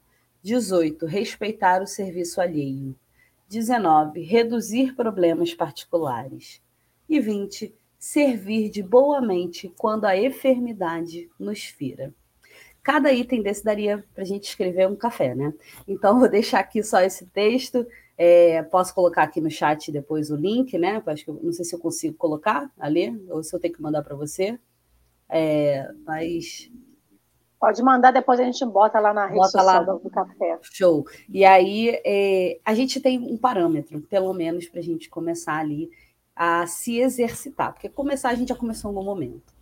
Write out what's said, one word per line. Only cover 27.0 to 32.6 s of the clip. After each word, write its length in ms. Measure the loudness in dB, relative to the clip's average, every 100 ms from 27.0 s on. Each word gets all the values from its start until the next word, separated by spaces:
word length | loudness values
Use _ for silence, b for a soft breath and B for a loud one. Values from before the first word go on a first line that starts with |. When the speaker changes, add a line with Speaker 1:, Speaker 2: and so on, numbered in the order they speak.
| _ _ _ _ _ _
Speaker 2:
Pode 240 | 0 4
mandar, 280 | 4 6 6
depois 300 | 6 4 2
a 40 |
gente 200 | 0 -2
bota 340 | 0 4 4 4
lá 140 | 2
na 140 | 2 0
rede 120 | 2
Speaker 1:
Bota 240 | 4 6
lá. 160 | 6 6
Speaker 2:
social 200 | 2 -2
do, 60 |
do 60 | -4
café. 480 | -6 -6 -4 -4 -4
Speaker 1:
Show. 420 | -10 2 4 4 -2 B -6
E 160 | 6
aí, 560 | 10 10 6 2 0 0 0
é, 520 | 2 2 2 0 -2